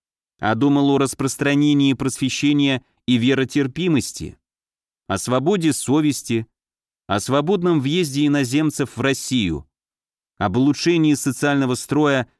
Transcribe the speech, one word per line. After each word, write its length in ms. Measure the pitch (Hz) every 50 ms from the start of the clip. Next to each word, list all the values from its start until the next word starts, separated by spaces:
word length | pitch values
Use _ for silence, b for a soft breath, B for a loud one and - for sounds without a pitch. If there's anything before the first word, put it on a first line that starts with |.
| _ _ _ _ _ _ _ -
а 140 | - 107 113
думал 360 | 113 139 143 143 143 139 139
о 80 | 139 135
распространении 960 | 139 127 - - 135 135 - - 143 143 143 143 147 147 143 143 139 139 127
просвещения 880 | - 131 131 - - 135 127 - - 147 147 147 143 143 139 131 123 _ _ _ _ -
и 100 | 117 127
веротерпимости, 1200 | 117 117 131 131 135 135 - - 147 135 127 127 160 180 180 156 120 - - - - 80 - - _ _ _ _ _ _ _ _ _ _ _ _ _ _
о 120 | - 95 95
свободе 540 | - 120 127 131 135 170 208 185 165 156
совести, 760 | 127 - - - 139 156 156 147 131 - - - 117 113 113 _ _ _ _ _ _ _ _ _ _ _ _
о 140 | - 98 104
свободном 600 | - - 131 147 147 165 208 185 175 175 170 151
въезде 460 | 123 139 160 185 175 139 135 143 147
иноземцев 680 | 147 143 143 135 117 131 151 160 151 - - 139 - -
в 40 | 113
Россию, 680 | 117 139 135 - - - 131 123 101 85 78 69 - _ _ _ _ _ _ _ _ _ _ _ _ _ _ -
об 180 | 98 104 92
улучшении 580 | 123 131 147 139 - - 170 175 165 156 151 143
социального 600 | - - 139 123 - 147 147 143 139 139 123 127
строя 540 | - - - - 151 151 147 139 131 117 _ _